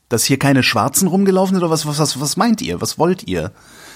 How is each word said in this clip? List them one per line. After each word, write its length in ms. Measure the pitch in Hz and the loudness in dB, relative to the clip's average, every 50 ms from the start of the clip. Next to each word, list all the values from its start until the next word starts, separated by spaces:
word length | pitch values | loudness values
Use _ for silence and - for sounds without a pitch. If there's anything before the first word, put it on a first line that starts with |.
| _ - | _ -4
Dass 140 | 117 110 | -2 -2
hier 160 | - - 139 135 | 2 0 0 2
keine 240 | - 139 139 131 | 2 2 4 4
Schwarzen 460 | 120 107 - 110 104 135 - - 190 180 | 2 2 2 0 0 0 0 0 0 2
rumgelaufen 480 | 165 190 202 196 185 185 190 190 190 | 2 2 2 2 2 2 2 2 0
sind 80 | 185 175 | 0 0
oder 80 | 165 | 0
was, 120 | 160 156 156 | 0 -2 -2
was, 140 | 151 147 147 | -4 -2 0
was, 220 | 160 - - 127 | 0 -2 -2 -4
was 160 | 151 143 - | -4 -4 -2
meint 260 | 170 196 240 220 - | 0 2 2 0 0
ihr? 180 | - - 87 - | -2 -6 -6 -4
Was 160 | - 113 - | -4 -6 -2
wollt 300 | - 151 175 190 185 - | -2 0 0 0 -2 -4
ihr? 240 | 87 92 82 78 101 - - - - - - - - - | -4 -4 -4 -4 -6 -8 -14 -20 -20 -20 -20 -20 -20 -20